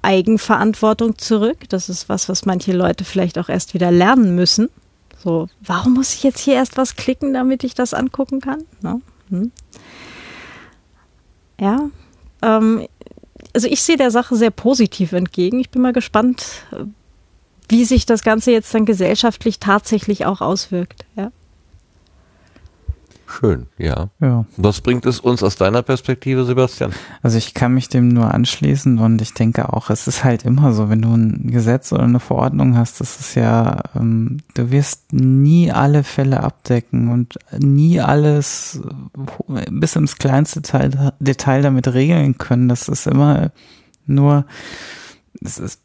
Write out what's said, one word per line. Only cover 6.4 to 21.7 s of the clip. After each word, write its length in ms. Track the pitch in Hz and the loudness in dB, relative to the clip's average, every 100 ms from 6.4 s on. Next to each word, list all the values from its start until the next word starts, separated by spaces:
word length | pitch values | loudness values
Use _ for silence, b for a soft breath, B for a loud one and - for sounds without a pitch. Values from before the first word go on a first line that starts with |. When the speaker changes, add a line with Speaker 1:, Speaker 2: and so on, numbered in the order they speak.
| - | 0
Speaker 1:
erst 240 | 262 262 - | 0 0 -2
was 180 | 262 - | -4 -4
klicken, 380 | - 254 285 | -6 -4 -4
damit 320 | 262 254 262 254 | -2 -2 -2 -4
ich 100 | - | -4
das 180 | 247 | -4
angucken 460 | - 262 - 262 269 | -4 -4 -4 -6 -6
kann? 240 | 262 294 320 _ | -6 -8 -10 _
Ne? 200 | 175 226 - _ - | -8 -8 -10 _ -8
Hm. 220 | 185 233 - - B B B B B B B B B B B _ _ _ _ _ _ _ - | -6 -6 -10 -20 B B B B B B B B B B B _ _ _ _ _ _ _ -4
Ja, 300 | 196 247 294 b b b - _ | -2 0 -2 b b b -20 _
ähm, 460 | 220 220 220 226 - - - - - - - | 0 2 2 0 -4 -16 -20 -20 -20 -20 -6
also 140 | - 240 | -2 0
ich 160 | - | 0
sehe 140 | - 320 | 2 2
der 140 | 254 | 2
Sache 260 | 226 247 233 | 0 0 2
sehr 140 | 226 | 0
positiv 600 | - 226 262 214 - 175 | 0 0 2 0 0 -2
entgegen. 480 | 180 180 - 180 247 | -2 -2 -2 -2 -2
Ich 120 | 254 | -2
bin 100 | 254 | 0
mal 100 | 254 | 0
gespannt, 720 | 247 - 214 247 247 - - - - 208 208 _ _ _ _ _ _ - | 0 -2 0 0 -2 -8 -16 -16 -14 -14 -16 _ _ _ _ _ _ 0
wie 160 | 233 | 2
sich 220 | 240 254 - | 4 2 2
das 180 | 226 | 0
Ganze 280 | 226 220 247 | 0 0 2
jetzt 220 | 226 - | 2 2
dann 120 | 226 214 | 0 2
gesellschaftlich 760 | 196 185 214 233 - 226 - | 2 0 0 0 -2 -4 -2
tatsächlich 680 | 202 202 - 214 - 196 - | 0 0 0 -2 -2 -4 -4
auch 140 | 196 | -2
auswirkt. 640 | 143 190 - 180 175 - - 180 | -2 -4 -4 -6 -6 -12 -16 -12
Ja. 160 | 208 - _ _ _ | -12 -12 _ _ _